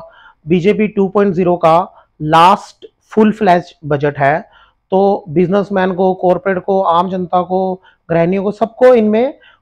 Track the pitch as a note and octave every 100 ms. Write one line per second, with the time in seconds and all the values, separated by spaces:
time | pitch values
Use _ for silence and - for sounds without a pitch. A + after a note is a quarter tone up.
0 | - _ - _ D3+ F3+ F3+ G3 G#3+ G#3
1 | G3 G3+ G3+ E3+ F3+ F3 E3 E3 F#3+ -
2 | _ - D3+ E3 F3 - - _ - _
3 | _ - G#3+ G#3 G3+ F3 E3 - D3 D3
4 | D3 C#3+ C#3 D#3+ - _ _ _ _ F#3+
5 | G3 G3+ - D3 F3 G3+ G3 G3 F#3+ F3
6 | F#3 F#3 F3+ F3+ G3 F#3 F3+ F#3+ F#3+ E3+
7 | F#3 F#3 F3 F3+ F3 F#3 F#3 F#3 _ _
8 | - E3 E3+ G3 G3 G3+ - - B3+ B3
9 | G#3+ G#3+ C4 D#4+ _ _